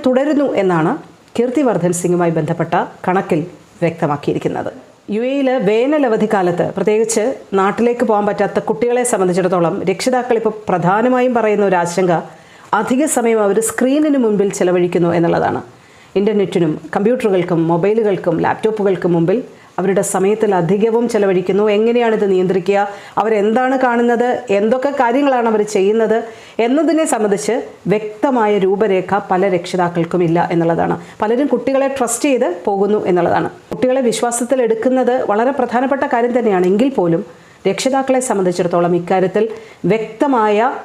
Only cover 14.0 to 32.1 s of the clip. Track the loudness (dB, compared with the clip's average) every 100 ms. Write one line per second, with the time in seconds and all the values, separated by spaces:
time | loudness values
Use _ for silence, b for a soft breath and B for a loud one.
14 | 2 2 2 2 0 0 0 2 0 0
15 | 0 2 0 0 0 -4 -8 B B B
16 | B -2 0 0 0 0 0 -2 -6 -2
17 | 0 0 2 0 0 0 0 0 2 2
18 | 0 0 -2 0 -2 -2 -2 0 -2 0
19 | 0 2 2 0 -4 B B -4 -2 0
20 | 0 0 0 2 2 2 2 2 2 0
21 | 0 0 2 0 0 0 2 2 2 2
22 | 2 2 2 2 2 0 0 0 0 B
23 | B -4 0 2 2 2 0 0 0 2
24 | 2 2 0 -2 -2 0 2 0 0 0
25 | 0 2 2 2 2 0 0 0 2 2
26 | 2 0 -2 B B B 0 2 2 0
27 | 0 0 0 0 0 -4 -6 -8 -2 -2
28 | -2 -4 0 2 2 2 2 2 2 0
29 | 0 -4 0 0 2 0 -2 -2 -2 -2
30 | -2 0 2 2 0 0 0 0 -2 -4
31 | B B -2 0 0 0 0 0 -2 -2
32 | -4